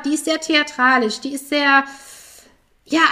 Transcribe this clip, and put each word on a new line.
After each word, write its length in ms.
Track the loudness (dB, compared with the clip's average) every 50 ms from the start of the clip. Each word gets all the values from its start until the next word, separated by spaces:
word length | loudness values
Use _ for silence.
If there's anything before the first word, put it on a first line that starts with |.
| -2
die 80 | -2 -4
ist 120 | -2 -2
sehr 140 | -2 -4 -2
theatralisch, 800 | -2 0 0 0 0 -2 -2 0 2 4 4 4 2 0 -2 -6
die 120 | -8 -8 -8
ist 160 | -10 -6 -4
sehr, 340 | -2 0 2 2 2 2 2 0 -6 -18 -20 -20 -20 -20 -20 -20 -20 -20 -20 _ _ _ _ _ _ _ _
ja, 160 | -4 0 2 2 2